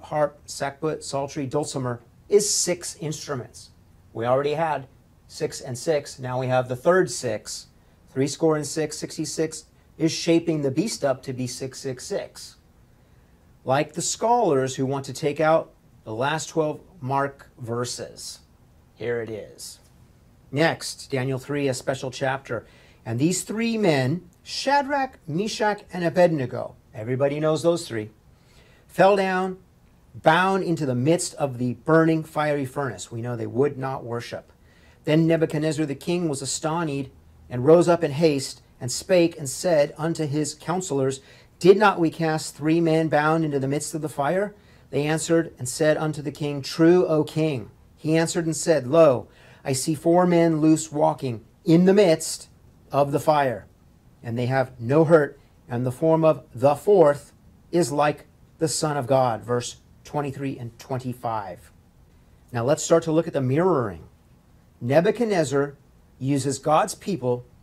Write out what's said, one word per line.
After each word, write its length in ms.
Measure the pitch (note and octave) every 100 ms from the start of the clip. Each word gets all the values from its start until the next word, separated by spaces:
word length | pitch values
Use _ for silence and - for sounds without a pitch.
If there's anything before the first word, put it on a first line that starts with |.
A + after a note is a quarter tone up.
harp, 360 | - D3+ C#3+ - -
sackbut, 560 | - C#3 C#3 D#3 -
psaltery, 440 | - C#3 C#3 D#3 C3
dulcimer 540 | D3 - C#3 B2 A#2 - _ -
is 240 | G#3 -
six 440 | - F3+ F3 - -
instruments. 680 | D3+ D3+ - C3 G#2+ - - _ _ - _
We 140 | A2+ A#2+
already 280 | C3 D3
had 320 | D3+ D#3+ C3+ C3 _ _ _ -
six 340 | - C#3+ -
and 180 | C#3 B2
six, 400 | E3 D3 - -
now 200 | B2+ B2+
we 100 | B2+
have 200 | B2+ B2
the 80 | B2
third 340 | E3+ F#3 F3+
six. 580 | - B2 G#2+ - - - _ _ _ _
Three 180 | C3 C#3+
score 280 | - D#3+ D3+
and 100 | D3
six, 320 | D#3+ D3+ -
sixty-six 640 | D#3+ - D3+ - D#3 - - _ _ -
is 160 | D#3+
shaping 500 | - E3+ E3 E3+ D#3
the 80 | C#3
beast 340 | C#3 A3 -
up 180 | C#3 C3
to 100 | -
be 140 | B2 B2
six 340 | - C3+ -
six 240 | C3+ B2+
six. 520 | - F#3 - - - - _ _ _ _ _ _ _ _ _ _
Like 300 | B2 C#3 D#3
the 80 | F3
scholars 760 | - - A3+ A#3+ F#3+ C3+ C3 C#3
who 100 | C3
want 200 | C#3 C3+
to 60 |
take 280 | B2 D3 D3
out 320 | D#3 D#3+ - _ _ _
the 100 | A2
last 340 | A2 C#3 D#3 -
twelve 300 | E3 D3+ - - -
mark 500 | B2+ C#3 C#3 - - -
verses. 800 | A2+ A#2 B2 - G2+ - - - _ _ _ _ _
Here 280 | - A2+ A#2
it 80 | A2
is. 480 | G#2 E2 - - - _ _ _ _ _ _ _
Next, 580 | C3+ D#3+ B2 - - -
Daniel 280 | C3 C3 C3
three, 280 | - C#3+ C#3
a 80 |
special 360 | B2 - B2+ C3
chapter. 560 | - C3 C3+ - A2+ - - - _ A#2
And 120 | A#2+
these 240 | D#3+ F3+
three 340 | - G#3+ A#3 A3
men, 540 | G3 C#3 B2+ F3+ - _
Shadrach, 760 | - - C4+ C#4+ C4+ C#4 C4 - -
Meshach, 560 | D#3+ A3 - G#3+ G#3 -
and 120 | F3+
Abednego, 720 | E3+ F#3 F3 D#3 B2 A#2 A2 - _
everybody 460 | G#2+ A2 B2+ C#3 D3
knows 220 | D#3 D#3
those 260 | E3+ E3+ -
three. 220 | A#2 G#2+ - _ _ _ _ _ _ _
Fell 300 | - F#3+ G3
down, 420 | F#3+ F#3 F#3+ F#3 _ _ _ _ _
bound 480 | A2+ D#3 E3 F#3+ F#3+
into 240 | E3+ D#3+ C#3
the 80 |
midst 400 | B2 C#3 F3 -
of 240 | - C#3+ A#2+
the 160 | B2
burning 480 | A#2 - D#3+ D#3+ D#3+
fiery 420 | D#3 D#3 D3+ C#3+
furnace. 460 | C3 C#3+ C3+ F#2+ -
We 100 | A#2
know 140 | B2
they 120 | A#2 A2
would 280 | A2+ C#3+ B2+
not 280 | C3+ C3+
worship. 480 | A#2+ A#2 - - - _ _ _ _ _
Then 220 | D#3+ D#3 E3
Nebuchadnezzar 580 | D#3+ D#3+ D3 D#3 D3+ D3
the 80 | C3+
king 320 | - F3 E3
was 120 | C3
astonished 720 | C3 - D#3 E3 D#3+ C#3 C3+ - - - -
and 160 | B2 C#3
rose 220 | F3 E3+
up 160 | E3+
in 80 | D#3
haste 500 | C#3 E3 C#3 - - _ -
and 100 | B2
spake 440 | - - F3+ E3+ -
and 100 | C3
said 440 | - F3+ D#3 D3 -
unto 280 | D#3+ D#3+ D3+
his 280 | D3 C#3+
counselors, 640 | - - F#3 F3+ C#3 C3 C3 - - - -
"Did 180 | F3 G3+
not 220 | G#3 F3
we 100 | D#3+
cast 440 | D#3+ D#3+ D#3 -
three 260 | - D#3 E3+
men 280 | E3 D#3+ D#3+
bound 360 | D3 D3+ E3
into 140 | D#3 C#3
the 100 | C3+
midst 260 | D3 -
of 60 | D#3+
the 60 | D3+
fire?" 460 | - C#3+ F#3 G3+ - - - -
They 140 | C#3
answered 480 | D3 D#3+ E3 E3 D#3+ -
and 100 | B2+
said 280 | - D#3 D3
unto 260 | D#3 D3+
the 80 | C#3+
king, 320 | C3+ D3 C#3+
"True, 440 | C3 - E3 F3+ F3
O 180 | D#3
king." 460 | D3+ D#3 D#3 B2+ G2 - - _
He 200 | D3 D#3+
answered 300 | E3 F3 E3
and 80 | D#3
said, 300 | F3 D3+ B2
"Lo, 400 | E3 D#3 A#2 - - - -
I 80 | C#3
see 220 | C3 D#3+
four 320 | D3 E3+ F3 F3+
men 340 | E3+ E3 D#3
loose 320 | D#3 D#3 -
walking 520 | D3 D#3 D3+ C3 A2 - _
in 220 | - E3+ F#3
the 80 |
midst 540 | G#3 F#3 D#3+ - - - - - _ -
of 180 | C#3 C#3+
the 100 | C#3+
fire, 460 | - D3+ C3+ G2+ - _ _ _ _ _
and 160 | A#2+ A#2
they 80 | A#2+
have 320 | C3+ B2+ -
no 240 | A#2 D#3
hurt, 340 | D#3+ D#3+ C#3 - _ _ -
and 160 | B2
the 80 | B2+
form 320 | - D#3+ D#3+
of 200 | D#3+ C#3+ -
the 200 | A2+ C#3 C#3+
fourth 560 | G3+ G3 D3 C#3+ - _ - - _
is 180 | E3+ C3
like 360 | C#3+ D3+ D3 - _ - -
the 100 | D#3+
Son 280 | - D#3 C#3+
of 100 | A#2+
God." 360 | C3 B2+ G#2+
Verse 340 | A2 B2 - - _ _
twenty-three 540 | - D3 C#3+ C3 C#3 C3
and 200 | A#2 -
twenty-five. 920 | - B2+ B2+ A2+ A#2 A2 G2 E2+ - - _ _ _ _ _ _ _
Now 120 | A#2
let's 180 | B2 D#3
start 200 | - E3
to 80 | E3
look 140 | D#3 E3
at 60 |
the 80 | C#3+
mirroring. 640 | B2+ C#3+ F#3 D3 A2 E2 - _ _ _ _ _ _ _
Nebuchadnezzar 960 | A#2+ D3+ G3+ A3 A3+ F#3 C3+ C#3 C#3+ - _ _ _ -
uses 400 | C3 C#3 C#3 C3+
God's 360 | D3+ D#3+ G#3
people 520 | - G#3+ D#3 B2 B2 - -